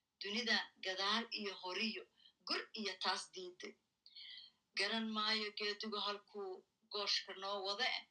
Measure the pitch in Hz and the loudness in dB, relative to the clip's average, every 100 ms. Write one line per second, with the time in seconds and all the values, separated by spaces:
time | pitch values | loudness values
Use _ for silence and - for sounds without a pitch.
0 | _ - 196 214 226 208 - - 185 190 | _ -8 -2 0 4 4 2 -4 -2 2
1 | 196 220 226 208 202 185 180 185 220 185 | 4 4 2 -2 -4 -4 -2 0 0 -2
2 | - _ - _ - 359 - 233 196 190 | -8 _ -20 _ -2 -2 -2 -4 -4 0
3 | 196 196 - 185 180 - - - _ _ | 0 0 -2 -8 -8 -8 -10 -12 _ _
4 | - - - - - _ _ - 202 226 | -20 -16 -14 -14 -16 _ _ 0 2 2
5 | 220 214 214 220 208 208 208 208 220 208 | 0 2 4 2 0 0 0 0 -2 -2
6 | 202 202 - 208 190 185 - _ - 208 | -2 -4 -6 -8 -6 -6 -12 _ -6 -2
7 | 202 - - 190 196 202 190 208 254 - | 2 2 0 -4 -2 0 0 2 2 0
8 | - | -6